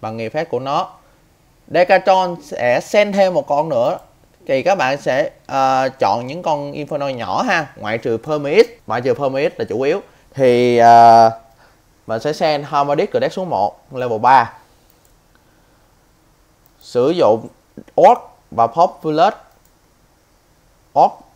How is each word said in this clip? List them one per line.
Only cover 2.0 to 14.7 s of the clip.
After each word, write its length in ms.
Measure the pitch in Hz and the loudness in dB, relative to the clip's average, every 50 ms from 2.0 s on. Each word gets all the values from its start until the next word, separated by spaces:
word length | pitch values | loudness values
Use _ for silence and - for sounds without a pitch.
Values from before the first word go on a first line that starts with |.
| 185 208 190 190 185 180 175 170 - | 4 2 2 2 0 -2 -6 -10 -14
sẽ 360 | - 185 - - 123 123 143 | -14 -8 -4 -2 0 0 -2
send 360 | - - - 208 208 208 196 | -2 -2 0 0 0 0 2
thêm 180 | 196 196 190 180 | 0 0 2 0
một 140 | 156 135 - | -2 -2 -2
con 220 | 143 143 156 165 | -2 -2 -2 -2
nữa. 280 | 147 117 120 143 180 - - _ _ _ _ _ _ _ _ - | -2 -2 -2 -2 -2 -6 -10 _ _ _ _ _ _ _ _ -4
Thì 160 | 139 135 127 | -4 -2 0
các 120 | 175 196 | 0 0
bạn 260 | 190 139 127 139 143 | 0 0 -2 -4 -4
sẽ, 280 | - 151 127 135 156 - - _ _ | -4 -4 -2 -2 -4 -4 -8 _ _
ờ, 440 | - - 135 135 135 131 131 131 131 - - | -8 -4 -2 0 0 0 0 -2 -4 -4 -2
chọn 280 | 127 98 101 120 123 127 | -2 -2 -2 -2 -4 -8
những 160 | 143 175 175 | -12 -8 -6
con 280 | 175 156 147 143 143 | -4 -4 -4 -6 -8
Inferno 380 | 139 143 147 139 160 143 143 143 | -10 -12 -10 -8 -8 -8 -6 -8
nhỏ 320 | 131 120 113 92 92 120 | -8 -8 -8 -6 -4 -4
ha, 260 | 214 254 190 170 151 127 - | -2 -2 -2 -4 -4 -6 -10
ngoại 220 | - 104 104 110 113 | -12 -8 -6 -6 -6
trừ 200 | - 131 113 113 | -4 -4 -6 -6
Permeate, 520 | - 156 156 151 143 139 151 202 240 - - - _ - | -6 -6 -6 -6 -4 0 2 2 2 2 -2 -14 _ -8
ngoại 140 | 110 120 | -8 -4
trừ 120 | 123 135 120 | -2 -4 -4
Permeate 420 | - 143 135 135 135 147 - - - | -2 -4 -6 -4 -4 -4 -4 -6 -6
là 80 | 117 | -8
chủ 160 | 98 98 113 | -8 -6 -4
yếu. 200 | 135 143 170 202 - - _ _ _ _ _ | -2 -2 -4 -4 -6 -12 _ _ _ _ _
Thì, 440 | 139 135 127 123 120 123 123 120 117 | 0 2 2 4 4 2 2 4 6
ờ, 540 | 117 117 117 117 117 117 113 113 113 113 113 - - _ _ _ _ _ _ _ _ _ _ _ _ - | 6 8 8 10 10 8 8 8 6 4 2 -2 -10 _ _ _ _ _ _ _ _ _ _ _ _ -10
mình 120 | 110 113 | -8 -6
sẽ 140 | - 147 151 | -6 -6 -6
send 320 | - 185 160 151 143 147 | -4 -2 -2 -2 -2 -4
Harmodic 480 | 135 156 143 143 143 143 151 190 208 - | -4 -2 -2 -2 0 0 -2 -2 -2 -2
của 60 | - | -4
deck 140 | 123 156 - | -4 -4 -4
xuống 160 | 196 185 175 | -6 -8 -6
một, 360 | 135 98 101 101 - _ _ _ | -4 -2 -2 -4 -6 _ _ _
level 280 | 139 127 123 123 113 107 | -10 -8 -6 -6 -4 0
ba. 340 | 117 123 135 131 117 113 - - _ _ | 2 4 4 4 4 0 -4 -14 _ _